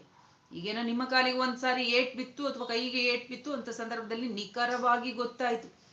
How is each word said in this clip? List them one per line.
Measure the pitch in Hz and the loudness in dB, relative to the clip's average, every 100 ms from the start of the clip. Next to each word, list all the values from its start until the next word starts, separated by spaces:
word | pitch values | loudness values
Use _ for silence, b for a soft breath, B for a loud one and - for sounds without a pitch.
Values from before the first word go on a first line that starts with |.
| - b b b _ | -12 b b b _
ಈಗೇನೋ | 170 190 220 | -8 -4 -2
ನಿಮ್ಮ | 233 233 254 | 0 0 2
ಕಾಲಿಗೆ | 254 254 254 | 4 4 4
ಒಂದ್ಸಾರಿ | 254 247 262 254 | 0 2 2 2
ಏಟ್ | 247 240 254 233 | 4 4 2 -2
ಬಿತ್ತು | 254 - 277 | -8 -4 -4
ಅಥವಾ | 233 233 | -2 -2
ಕೈಗೆ | 233 254 254 | -2 0 0
ಏಟ್ | 240 240 - | 2 0 -2
ಬಿತ್ತು | 247 294 | -10 -6
ಅಂತ | 269 226 | -6 -4
ಸಂದರ್ಭದಲ್ಲಿ | 220 226 233 214 233 247 | -6 -6 -6 -4 -4 -4
ನಿಖರವಾಗಿ | 202 202 240 240 247 247 240 247 | -4 -4 -2 0 2 4 4 2
ಗೊತ್ತಾಯ್ತು, | 233 240 - 247 226 - - b | -2 -4 0 0 0 -4 -16 b